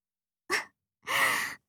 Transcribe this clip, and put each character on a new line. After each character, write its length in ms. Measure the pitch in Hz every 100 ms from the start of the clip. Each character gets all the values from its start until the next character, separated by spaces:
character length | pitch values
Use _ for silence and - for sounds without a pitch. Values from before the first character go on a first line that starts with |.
| _ _ _ _ -
<laughs> 1120 | - - _ _ _ - - - - - -